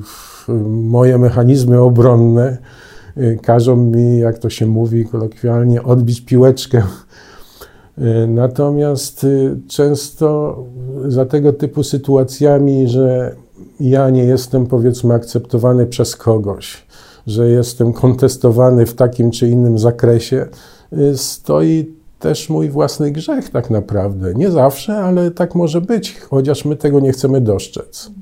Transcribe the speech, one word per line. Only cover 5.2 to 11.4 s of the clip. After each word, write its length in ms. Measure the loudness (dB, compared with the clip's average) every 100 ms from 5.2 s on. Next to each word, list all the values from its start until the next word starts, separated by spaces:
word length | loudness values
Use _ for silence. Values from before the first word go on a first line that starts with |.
| -6 -6 -2 0 2 2
odbić 380 | 2 2 0 -2
piłeczkę. 640 | 0 4 4 2 0 0 0 -4 _ -20 -20 -20 -20 -20 -20 _ _ -6
Y, 300 | -2 0 0
natomiast, 960 | 0 0 0 -2 0 -2 -4 -8 -4
y, 340 | 0 0 0 -4 -8
często 920 | -2 0 0 -6 -4 -2 -2 -4 -8 -14 -14 -12 -8 -2
za 180 | -2 0
tego 280 | 0